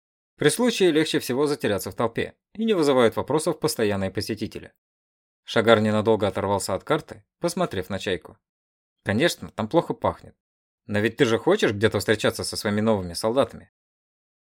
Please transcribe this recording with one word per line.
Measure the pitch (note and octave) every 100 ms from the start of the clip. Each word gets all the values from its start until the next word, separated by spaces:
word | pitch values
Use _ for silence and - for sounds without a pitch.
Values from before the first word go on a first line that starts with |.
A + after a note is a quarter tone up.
| _ _ _ _
При | C#3+
случае | - B3 A3+ F3+
легче | D#3 D#3 D3+
всего | - B2+ D3
затеряться | D3 B2+ F#2+ G#2
в |
толпе, | - A#2 - - - _
и | -
не | A3
вызывают | F#3 C#3+ C3 A2+ G#2
вопросов | F#2+ D3+ F3+ -
постоянные | D3+ - G#2 G2 F#2+
посетители". | G2+ G2+ G#2+ G2+ E2 E2+ _ _ _ _ _ _ _
Шагар | - A#2+ A2 G#2+
ненадолго | G#2+ G#2+ G#2 G#2+ G2+
оторвался | G2+ G2 G2+ -
от | F#2+
карты, | - D3+ - G#2 _ _
посмотрев | E3+ F#3 F3 F#2+ -
на | F#2+
Чайку. | G#2 F2 - - _ _ _ _ _ _
"Конечно, | - G2+ E3 - -
там | - A2
плохо | E3 -
пахнет. | - F#2+ - - _ _ _ _ _ -
Но | G#2
ведь | A2 -
ты |
же | A#2 A2+
хочешь | D#3 G#3 D#3+
где-то | G2+ G#2+ G#2
встречаться | - G#2+ A#2 -
со | F#2 F2+
своими | G#2+ G#2
новыми | A2 G#2 F2+
солдатами?" | - A2+ C3 A#2+ - - _ _ _ _ _ _ _